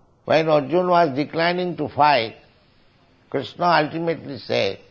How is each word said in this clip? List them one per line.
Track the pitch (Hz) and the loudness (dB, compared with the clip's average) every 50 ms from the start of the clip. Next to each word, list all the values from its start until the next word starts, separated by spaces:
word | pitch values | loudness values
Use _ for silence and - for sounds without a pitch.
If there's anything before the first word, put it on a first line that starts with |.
| _ _ _ _ _ | _ _ _ _ _
When | - - 156 160 160 | 2 2 2 4 4
Arjuna | 156 151 139 131 151 180 185 180 | 2 2 2 0 0 0 2 2
was | 180 170 170 151 127 | 4 4 4 2 0
declining | 135 147 127 - 160 165 175 180 180 180 180 160 | -2 -6 -4 -4 -2 -2 0 0 -2 -4 -4 -4
to | 135 147 127 | -6 -8 -4
fight, | - 147 147 151 143 123 113 110 - - _ _ _ _ _ _ _ _ _ _ _ _ _ _ _ _ _ - | 0 2 4 4 4 2 0 -2 -6 -12 _ _ _ _ _ _ _ _ _ _ _ _ _ _ _ _ _ -8
Krishna | - 139 123 - - - 175 | -6 -6 -6 -6 -6 -2 0
ultimately | 175 165 151 151 139 - 165 170 165 160 127 135 139 139 110 | 2 2 2 2 0 -4 -4 -4 -4 -4 -6 -8 -12 -14 -12
said, | - - 117 120 110 98 95 - - - | -6 -4 -2 -2 -2 -2 -4 -8 -14 -20